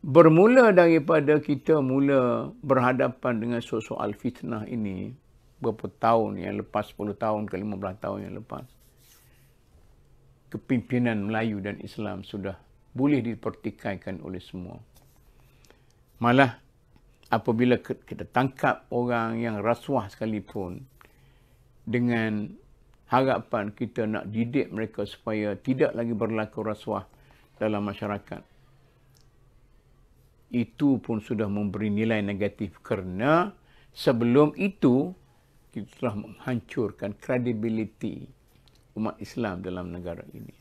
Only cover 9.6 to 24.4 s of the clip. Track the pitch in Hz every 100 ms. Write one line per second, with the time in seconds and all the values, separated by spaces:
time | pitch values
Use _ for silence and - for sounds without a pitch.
9.6 | _ _ _ _ _ _ _ _ _ 110
10.6 | _ 127 104 123 120 110 101 110 113 101
11.6 | 98 101 107 - 104 98 101 104 95 95
12.6 | _ _ _ - 139 143 117 107 - -
13.6 | - 104 110 95 - 95 - 92 - 92
14.6 | 90 87 - - _ _ _ _ - _
15.6 | _ _ _ _ _ _ 117 127 135 -
16.6 | _ _ _ _ _ _ _ 113 - 113
17.6 | 123 120 - 127 - - 104 - 131 135
18.6 | 143 110 _ 120 120 120 113 113 117 107
19.6 | 104 117 - 135 101 - 113 107 95 107
20.6 | 90 90 - _ - _ _ _ _ _
21.6 | _ _ - 120 120 117 110 107 110 196
22.6 | _ _ _ _ _ 123 135 117 - 117
23.6 | 104 - 110 - 110 107 98 107